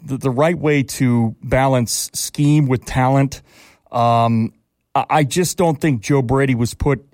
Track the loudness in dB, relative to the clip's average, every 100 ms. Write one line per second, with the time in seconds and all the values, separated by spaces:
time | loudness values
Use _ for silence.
0 | -8 -6 -2 0 0 0 0 0 0 -2
1 | 0 2 0 -4 -4 0 2 2 0 -4
2 | -8 -8 -8 -2 2 4 2 0 -2 -2
3 | 0 2 0 -4 -20 _ -20 _ _ -2
4 | 2 2 2 2 -2 -6 _ _ _ -4
5 | 0 2 2 0 -2 0 0 0 -2 -2
6 | 0 0 2 0 0 0 -2 -4 -4 -4
7 | -4